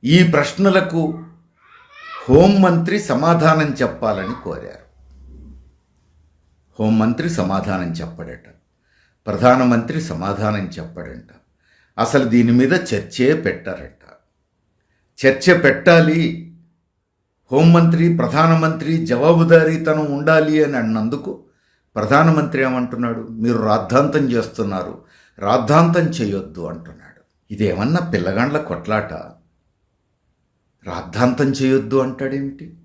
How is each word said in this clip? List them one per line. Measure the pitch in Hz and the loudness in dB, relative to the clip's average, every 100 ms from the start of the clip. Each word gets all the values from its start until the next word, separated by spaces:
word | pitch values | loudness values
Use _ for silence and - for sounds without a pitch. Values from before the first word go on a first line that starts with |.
| 120 | 4
ఈ | 170 | 4
ప్రశ్నలకు | 170 151 143 - 196 185 - 165 156 - - _ _ _ _ _ _ - - - - | 4 2 -2 0 2 2 0 -4 -4 -6 -16 _ _ _ _ _ _ -20 -18 -16 2
హోంమంత్రి | 135 185 202 185 170 165 202 | 6 6 6 4 2 0 -4
సమాధానం | - 127 160 165 156 156 147 | -2 -2 2 2 2 2 0
చెప్పాలని | 127 123 - 110 101 95 123 | -2 -4 -2 -4 -4 -6 -10
కోరారు. | 98 67 50 - _ _ _ - - - - - _ _ _ _ _ _ _ _ _ _ _ - | -10 -12 -14 -20 _ _ _ -20 -20 -20 -20 -20 _ _ _ _ _ _ _ _ _ _ _ -4
హోంమంత్రి | 110 110 110 120 160 | 0 2 0 -2 -4
సమాధానం | - 92 95 - 95 85 | -4 -2 -4 -4 -6 -6
చెప్పడట, | 82 82 - 85 - _ _ _ _ _ _ _ _ - | -8 -10 -14 -16 -18 _ _ _ _ _ _ _ _ -10
ప్రధానమంత్రి | 104 123 127 123 120 117 165 | 0 2 4 4 0 -2 -8
సమాధానం | - 80 95 101 107 104 92 | -8 -8 -6 -4 -4 -4 -8
చెప్పడంట, | 85 82 87 73 62 - _ _ _ _ _ _ - | -12 -16 -14 -16 -18 -20 _ _ _ _ _ _ -6
అసలు | 110 143 | 0 0
దీని | 123 120 117 | 2 2 4
మీద | 120 131 | 4 4
చర్చే | 120 - 101 98 - 127 | 0 -2 -6 -6 -2 0
పెట్టారట. | 156 98 - - 90 67 _ - - _ _ _ _ _ _ _ _ _ - 135 | 2 -2 -6 -10 -14 -16 _ -20 -20 _ _ _ _ _ _ _ _ _ 0 2
చర్చ | 135 - 175 | 2 2 4
పెట్టాలి, | 147 - - 170 160 165 165 - - - _ _ _ _ _ _ _ _ _ | 4 2 4 6 4 2 -2 -4 -14 -20 _ _ _ _ _ _ _ _ _
హోంమంత్రి, | 135 165 170 170 165 170 165 | 4 6 6 4 4 2 0
ప్రధానమంత్రి | 123 147 165 165 160 151 135 165 165 | -2 2 2 2 0 -2 -4 -4 -2
జవాబుదారీతనం | 123 147 165 165 165 160 160 156 156 151 139 | 0 2 4 6 6 4 0 -2 -2 -2 -2
ఉండాలి | 151 160 151 156 | 2 2 2 2
అని | 147 135 | 0 0
అన్నందుకు | 110 110 110 139 - - _ _ _ _ _ - | -2 -2 -4 -6 -8 -14 _ _ _ _ _ -6
ప్రధానమంత్రి | 107 139 165 156 143 135 | 2 4 4 2 0 -2
ఏమంటున్నాడు? | 131 127 123 120 120 113 110 | -2 -2 -6 -4 -6 -6 -10
"మీరు | 113 117 113 | -6 -2 0
రాద్ధాంతం | 107 107 - 123 139 156 135 | 0 0 2 0 2 0 0
చేస్తున్నారు, | 120 107 - 101 95 87 - _ _ _ - | -2 -4 -6 -6 -4 -8 -12 _ _ _ -8
రాద్ధాంతం | 98 123 110 151 170 175 | -2 0 2 2 4 2
చేయొద్దు" | 160 - 107 98 - 87 82 | 0 -2 -4 -4 -8 -12 -12
అంటున్నాడు. | 85 - - - _ _ _ _ | -12 -16 -20 -20 _ _ _ _
ఇదేమన్నా | 107 104 87 113 170 170 | -4 -2 -2 -2 -2 -2
పిల్లగాండ్ల | 98 90 98 127 151 | -4 -4 -2 -2 -4
కొట్లాట? | - - - 107 92 80 - - _ _ _ _ _ _ _ _ _ _ _ _ _ _ - | -6 -10 -4 -4 -4 -12 -16 -20 _ _ _ _ _ _ _ _ _ _ _ _ _ _ -14
రాద్ధాంతం | 87 85 101 123 127 139 | -12 -10 -2 -2 0 -2
చేయొద్దు | 135 131 131 107 135 | 0 0 0 0 -4
అంటాడేమిటి? | 127 123 135 139 139 139 165 - | -4 -6 -8 -8 -10 -12 -20 -20